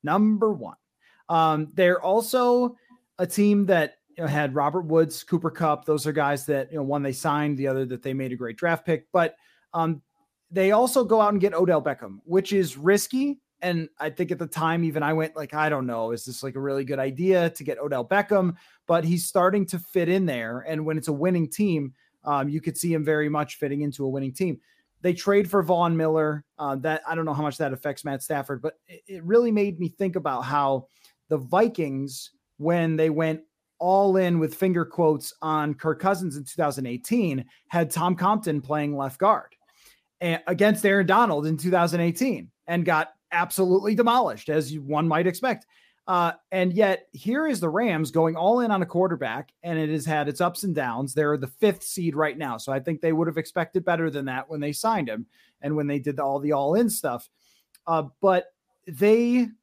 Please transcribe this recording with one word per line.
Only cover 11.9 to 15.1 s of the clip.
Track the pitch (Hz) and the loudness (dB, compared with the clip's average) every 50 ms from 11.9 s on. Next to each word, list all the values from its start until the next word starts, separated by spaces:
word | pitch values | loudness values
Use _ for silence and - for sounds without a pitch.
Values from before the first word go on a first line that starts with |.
| 135 - 120 98 95 101 _ | -6 -6 -10 -16 -16 -18 _
which | 160 170 190 196 - 202 | 0 0 0 0 2 0
is | 196 185 151 - | 0 0 0 -4
risky. | 139 147 180 202 202 - - - 262 277 285 277 _ _ _ _ _ | -2 2 4 4 4 2 -2 -2 -2 -2 -2 -4 _ _ _ _ _
And | 175 180 175 165 160 151 _ | -4 -2 -2 -2 -4 -6 _
I | _ 151 156 | _ -8 -6
think | - - 180 143 | -4 -4 -4 -4
at | 175 170 | -4 -6
the | 170 | -6
time, | 156 - 160 160 160 165 170 170 | -8 -4 -2 0 0 2 2 0
even | 160 143 160 147 | 0 0 0 0
I | 147 | 0